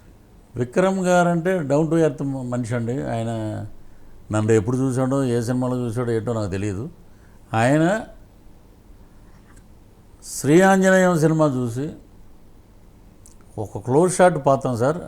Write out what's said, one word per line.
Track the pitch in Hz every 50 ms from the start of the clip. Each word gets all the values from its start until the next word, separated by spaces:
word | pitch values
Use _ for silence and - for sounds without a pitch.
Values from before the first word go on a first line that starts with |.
| - - - - _ _ - - - - - 117
విక్రమ్ | 123 120 - 185 185 190 190 190
గారు | 180 180 180 175 175 175
అంటే | 175 165 160 185 190 180
down | 143 131 139 151 165
to | 151 165
earth | 165 156 151 - - 143
మ-, | 139 135 135
మనిషి | 123 123 123 123 120 107 127
అండి. | 120 113 117 127 147
ఆయన | 143 127 117 113 113 117 113 110 110 107 107 101 104 - - - - - - - - - - - - -
నన్ను | 104 110 107 110
ఎప్పుడు | 113 110 92 123 131
చూశాడో, | 127 135 135 120 131 131 127 139 139 135
ఏ | 123 120 120
సినిమాలో | 110 123 127 127 127 123 127
చూశాడో | 123 123 117 107 127 123 120
ఏంటో | 117 113 104 117
నాకు | 117 110 104 90
తెలియదు. | 98 95 101 104 92 98 131 175 - - - - - - - - - - - - 117
ఆయన | 113 117 131 147 156 160 180 208 233 - - - - - - - - - - - - - - - - - - - - - - - - - - - - - - - - - - - - - - - - - - - - -
శ్రీ | - - - - 135 156 180
ఆంజనేయం | 190 190 196 190 185 190 185 185 185 180 180 151
సినిమా | 160 160 160 156 156
చూసి, | 147 127 127 123 117 113 131 143 170 - - - - - - - - - - - - - - - - - - - - - - - - - - - - - - - - - 107
"ఒక | 104 - - 104
క్లోజ్ | - 123 131 156 180 180 180
షాట్ | - 180 180 160 147 135
పాతాం | 143 135 131 - 131 123
సార్, | 110 123 147 160 175 -